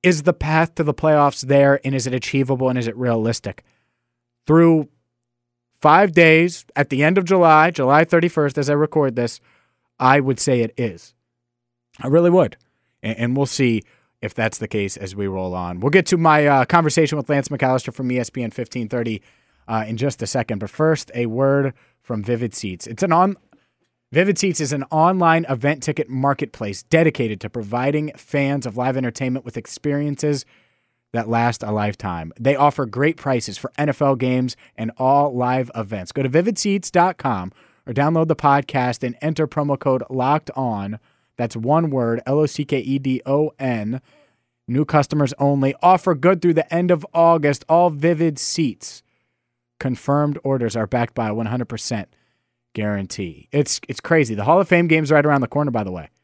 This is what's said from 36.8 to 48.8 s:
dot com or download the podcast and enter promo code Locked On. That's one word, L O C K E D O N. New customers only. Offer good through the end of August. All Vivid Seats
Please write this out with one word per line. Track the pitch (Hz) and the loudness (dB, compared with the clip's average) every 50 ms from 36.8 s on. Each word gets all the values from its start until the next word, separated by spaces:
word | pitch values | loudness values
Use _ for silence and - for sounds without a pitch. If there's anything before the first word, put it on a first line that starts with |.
| - - | -4 -2
dot | - 180 175 185 180 | 0 2 2 2 0
com | _ - 139 113 95 180 - _ _ _ _ _ _ _ | _ -4 -4 -4 -4 -6 -10 _ _ _ _ _ _ _
or | - | -8
download | 117 123 143 151 165 160 165 160 | -4 -2 0 0 2 0 0 0
the | 165 | -2
podcast | - - 147 139 143 139 - - 135 123 123 120 - | 2 4 2 4 2 0 -2 -4 -2 -2 -2 -4 -4
and | - 123 120 _ | -6 -8 -8 _
enter | - 156 160 - 156 | -6 -6 -2 -2 -4
promo | 143 - 156 147 143 143 131 | -4 -2 -4 -2 -2 -2 -2
code | - 143 131 127 120 - | 0 0 0 0 -2 -6
Locked | 127 131 123 131 147 156 _ - - | -4 -2 0 0 0 0 _ -6 -8
On. | 131 135 123 110 101 98 101 107 110 _ _ _ _ _ _ _ | -6 -4 -4 -4 -6 -6 -8 -10 -12 _ _ _ _ _ _ _
That's | - 120 113 - | -6 -6 -6 -6
one | 117 110 123 147 165 165 156 | -6 -2 0 0 2 0 0
word, | 139 131 120 113 117 120 - | -2 -2 0 0 -2 -2 -2
L | 127 139 151 | 0 0 2
O | 156 | 2
C | 143 - - 147 | 0 -2 -6 -4
K | - 143 135 | -2 -2 -4
E | 113 131 135 139 | -2 -2 -4 -2
D | 135 131 131 123 - | -2 -2 -4 -4 -2
O | 135 139 143 156 151 _ _ | -2 0 0 0 -2 _ _
N. | 139 131 120 113 104 107 120 131 _ _ _ _ _ _ _ _ _ _ _ _ _ - | -4 -4 -2 -2 -4 -6 -6 -8 _ _ _ _ _ _ _ _ _ _ _ _ _ -4
New | 123 135 151 | -2 -2 -2
customers | - - 151 139 - - 151 143 123 143 - | 2 2 2 2 2 0 0 0 0 0 0
only. | 143 139 143 139 135 135 139 - | 0 0 2 2 0 -2 -2 2
Offer | - 175 185 175 - 185 175 | 4 4 4 4 2 0 -2
good | 135 131 180 190 170 | 2 2 2 2 4
through | 175 175 165 | 2 2 2
the | 160 156 _ 165 | 2 0 _ -2
end | 170 180 175 | -2 2 2
of | 180 160 139 - _ | 2 0 0 -4 _
August. | 170 170 165 170 165 147 147 143 - - - | 4 4 4 4 4 2 0 -2 -2 0 2
All | 160 170 175 175 | 4 4 4 2
Vivid | 156 143 143 165 175 151 170 165 147 - | 0 0 0 0 2 2 0 -2 -2 -4
Seats | - - - - 160 127 101 _ | -8 -6 -2 -2 -2 -2 -2 _